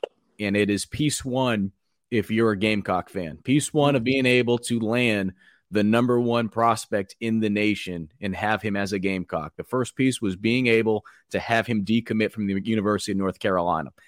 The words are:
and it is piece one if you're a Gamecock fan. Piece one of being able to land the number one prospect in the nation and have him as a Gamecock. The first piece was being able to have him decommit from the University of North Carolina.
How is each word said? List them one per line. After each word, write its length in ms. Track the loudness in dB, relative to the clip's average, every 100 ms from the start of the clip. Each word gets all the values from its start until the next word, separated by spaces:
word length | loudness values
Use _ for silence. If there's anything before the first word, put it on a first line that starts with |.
| -10 _ _ -6
and 160 | 0
it 140 | 2 2
is 160 | 0
piece 400 | -2 -2 -2 -2
one 480 | -4 0 0 0 -2 -6 _ _ -4
if 200 | -2 0
you're 220 | 2 2
a 40 | 2
Gamecock 500 | 0 0 0 -2 -2
fan. 300 | -8 -8 -8
Piece 340 | 0 0 2
one 240 | 2 2 2
of 80 |
being 220 | 0 2 4
able 320 | 4 2 0
to 200 | 0 -2
land 540 | 0 0 2 0 -2 -6 _ _ -4
the 100 | 0
number 380 | 4 4 4 2
one 280 | 2 0 -2
prospect 680 | 2 2 2 -2 -4 -4 -6
in 200 | -2 0
the 100 | 0
nation 580 | 0 0 -2 -6 -10 -10 -10
and 160 | -8 -4
have 260 | -2 -2
him 140 | -2 -4
as 160 | -4
a 80 | -2
Gamecock. 520 | -2 -4 -4 -6 -8 -12
The 80 |
first 320 | -6 -4 -4 0
piece 260 | -2 0
was 140 | -4 -2
being 320 | 0 2 2
able 360 | 2 2 -2 -4 -20 -6
to 100 | -6
have 260 | 0 0 0
him 180 | -2
decommit 460 | 0 0 0 -2 -2
from 160 | -2 -4
the 160 | -4
University 480 | -2 0 0 -2 -2
of 80 | -2
North 220 | -2 -2
Carolina. 500 | -2 0 0 -2 -4 _